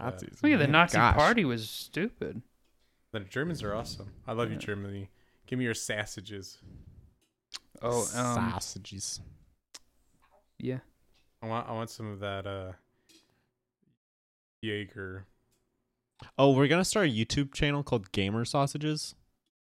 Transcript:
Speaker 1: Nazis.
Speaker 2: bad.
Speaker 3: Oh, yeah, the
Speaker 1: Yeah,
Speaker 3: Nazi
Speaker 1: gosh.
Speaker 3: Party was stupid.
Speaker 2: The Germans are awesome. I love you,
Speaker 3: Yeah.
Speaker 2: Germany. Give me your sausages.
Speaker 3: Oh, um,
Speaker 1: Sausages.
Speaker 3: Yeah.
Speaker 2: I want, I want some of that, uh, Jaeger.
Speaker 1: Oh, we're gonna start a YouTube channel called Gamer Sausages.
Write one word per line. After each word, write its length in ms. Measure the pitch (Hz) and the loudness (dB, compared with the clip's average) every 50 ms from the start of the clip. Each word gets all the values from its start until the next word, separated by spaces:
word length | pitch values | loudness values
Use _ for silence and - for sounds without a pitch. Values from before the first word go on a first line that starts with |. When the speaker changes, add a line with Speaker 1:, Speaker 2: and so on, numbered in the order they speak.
Speaker 1:
Nazis. 280 | - 127 92 92 - - | -8 -8 -6 -8 -12 -14
Speaker 2:
bad. 80 | - - - | -8 2 4
Speaker 3:
Oh, 20 | 302 | 6
yeah, 80 | 294 | 6
the 80 | 202 143 | 6 6
Speaker 1:
Yeah, 60 | 143 | 6
Speaker 3:
Nazi 260 | 147 160 175 170 - | 8 6 6 6 6
Speaker 1:
gosh. 180 | - 117 117 - | 6 8 8 8
Speaker 3:
Party 280 | 147 147 180 233 233 185 | 8 6 6 6 4 4
was 240 | 131 120 113 110 110 | 2 0 -2 -4 -8
stupid. 720 | - - - - - 147 185 240 - - - - - 110 - _ _ _ _ _ _ _ _ _ _ _ _ _ - | -10 -12 -12 -8 -4 -4 -4 -4 -4 -6 -8 -8 -8 -10 -12 _ _ _ _ _ _ _ _ _ _ _ _ _ -10
Speaker 2:
The 80 | 110 | -10
Germans 420 | 95 90 - 127 147 175 165 143 107 | -10 -6 -4 -4 -4 -4 -4 -6 -6
are 120 | 104 101 | -4 -4
awesome. 380 | 110 120 - - - 98 101 - - - | -4 -6 -8 -10 -12 -14 -16 -18 -16 -10
I 60 | - 113 | -8 -4
love 160 | 113 120 110 | -2 -2 -2
you, 60 | 107 | -4
Speaker 3:
Yeah. 60 | - | -6
Speaker 2:
Germany. 480 | - - 104 101 98 98 98 101 98 - _ _ _ _ _ _ _ | -6 -6 -6 -6 -6 -8 -8 -10 -10 -12 _ _ _ _ _ _ _
Give 120 | - 131 127 | -6 -4 -2
me 60 | 127 | -2
your 100 | 117 110 | -2 -2
sausages. 840 | - - - 113 107 104 - - - 92 107 107 98 92 - - - - 95 - - - - - - - - _ _ _ _ _ _ _ _ - - _ _ _ - - | -4 -4 -6 -4 -6 -6 -8 -10 -14 -14 -12 -12 -12 -12 -14 -18 -20 -20 -20 -20 -20 -20 -20 -20 -20 -20 -20 _ _ _ _ _ _ _ _ -18 -18 _ _ _ -6 -4
Speaker 3:
Oh, 200 | 120 120 120 104 - 107 | -2 0 0 0 -2 -2
um, 360 | 120 123 120 120 117 113 117 117 | -2 0 0 0 0 0 -2 -2
Speaker 1:
Sausages. 680 | - - - - 98 92 - 101 98 - - - - - - - - - _ _ _ _ _ - - _ _ _ _ _ _ _ _ _ _ _ _ _ _ _ - | -4 -6 -8 -12 -14 -14 -12 -12 -10 -10 -8 -10 -10 -14 -16 -20 -20 -20 _ _ _ _ _ -20 -20 _ _ _ _ _ _ _ _ _ _ _ _ _ _ _ -10
Speaker 3:
Yeah. 220 | 127 123 127 127 - _ _ _ _ _ _ _ _ _ _ - - | -6 -6 -6 -6 -10 _ _ _ _ _ _ _ _ _ _ -12 -8
Speaker 2:
I 40 | |
want, 220 | 110 113 120 113 117 | -6 -6 -6 -6 -6
I 40 | 117 | -6
want 180 | 110 117 113 | -6 -8 -8
some 160 | - - 113 107 | -10 -10 -10 -10
of 100 | 104 98 | -8 -8
that, 260 | 101 101 98 98 98 | -6 -6 -6 -6 -6
uh, 260 | 101 98 95 95 92 90 - _ _ _ _ _ _ - - _ _ _ _ _ _ _ _ _ _ _ _ _ _ _ _ _ _ _ _ _ _ _ _ _ _ _ - - | -6 -8 -8 -8 -10 -12 -16 _ _ _ _ _ _ -20 -20 _ _ _ _ _ _ _ _ _ _ _ _ _ _ _ _ _ _ _ _ _ _ _ _ _ _ _ -10 -6
Jaeger. 640 | 110 104 104 104 90 - 101 95 95 92 95 92 _ _ _ _ _ _ _ _ _ _ _ _ _ _ _ _ _ _ - - - - | -6 -4 -6 -6 -8 -10 -12 -12 -12 -12 -14 -16 _ _ _ _ _ _ _ _ _ _ _ _ _ _ _ _ _ _ -20 -20 -8 2
Speaker 1:
Oh, 160 | - 135 139 135 | 6 6 8 8
we're 160 | 131 143 135 | 8 6 6
gonna 160 | 160 175 185 | 6 4 4
start 240 | - - 220 196 151 | 2 2 2 4 4
a 20 | |
YouTube 420 | 110 107 110 - - 143 143 135 - | 4 2 0 0 0 0 0 -2 0
channel 280 | - 156 147 143 143 139 | 0 0 2 2 0 -2
called 300 | - 127 117 95 - - | 0 -2 -2 -2 -2 -2
Gamer 320 | 104 95 98 104 113 120 | 0 0 0 0 0 -2
Sausages. 720 | - - 143 139 139 - 147 151 151 156 151 - - - _ _ _ _ _ _ _ _ _ | 0 2 2 2 2 0 -4 -2 -2 -2 -4 -6 -10 -14 _ _ _ _ _ _ _ _ _